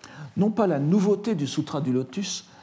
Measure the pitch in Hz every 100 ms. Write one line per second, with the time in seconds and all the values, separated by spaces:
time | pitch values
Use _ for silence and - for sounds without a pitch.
0 | - - 151 - 208 220 202 143 147 202
1 | 196 196 226 185 139 - 151 151 127 127
2 | 131 - 196 - - -